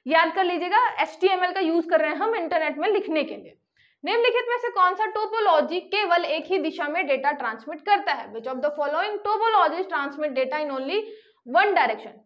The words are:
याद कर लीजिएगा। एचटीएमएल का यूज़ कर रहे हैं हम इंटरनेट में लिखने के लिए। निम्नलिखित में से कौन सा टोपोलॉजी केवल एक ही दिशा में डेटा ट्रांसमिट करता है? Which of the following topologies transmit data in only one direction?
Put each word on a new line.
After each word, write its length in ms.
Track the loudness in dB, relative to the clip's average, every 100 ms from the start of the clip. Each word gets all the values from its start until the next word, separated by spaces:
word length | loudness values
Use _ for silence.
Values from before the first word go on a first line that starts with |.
| 0
याद 260 | 2 2
कर 100 | 2
लीजिएगा। 420 | 0 0 0 2 2 0
एचटीएमएल 500 | -4 2 2 2 0
का 80 | 0
यूज़ 260 | 2 0 2
कर 120 | 2
रहे 100 | 2
हैं 60 | 0
हम 180 | -2 -2
इंटरनेट 420 | 0 0 0 -2
में 100 | 0
लिखने 320 | 0 0 -2
के 120 | -2 -6
लिए। 200 | -16 _ _ _ _ _
निम्नलिखित 420 | -2 2 4 2 0
में 80 | -2
से 120 | -2
कौन 220 | 2 2
सा 120 | 2 -2
टोपोलॉजी 720 | -2 -4 0 4 4 2 -4 -4
केवल 360 | -2 2 2 0
एक 200 | -4 -2
ही 120 | -2
दिशा 280 | -2 -4 -4
में 180 | -2 0
डेटा 260 | 0 0
ट्रांसमिट 480 | -2 -4 -6 -10 -8
करता 300 | 0 2 2
है? 200 | -4 -6
Which 140 | -10 -8
of 120 | -2
the 120 | -2
following 460 | -2 -2 0 -2 -2
topologies 680 | -2 0 4 4 4 2 -4
transmit 460 | -4 -4 -4 -4
data 260 | -2 -2 -2
in 120 | -4
only 280 | -4 -4 -4 -4 -12 _ _ 0
one 280 | 2 4
direction? 420 | 4 2 -2 -10 -18